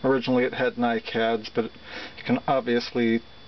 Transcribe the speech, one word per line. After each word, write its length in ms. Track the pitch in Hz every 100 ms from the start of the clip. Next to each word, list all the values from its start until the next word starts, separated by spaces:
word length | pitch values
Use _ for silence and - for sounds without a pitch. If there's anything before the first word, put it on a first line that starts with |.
Originally 400 | 135 135 123 127
it 80 | 123
had 220 | 117 127
NiCads, 720 | 120 120 117 - 120 113 117 107
but 120 | -
you 580 | 113 - - - - -
can 140 | - 127 -
obviously 720 | 135 120 120 120 127 117 117 - -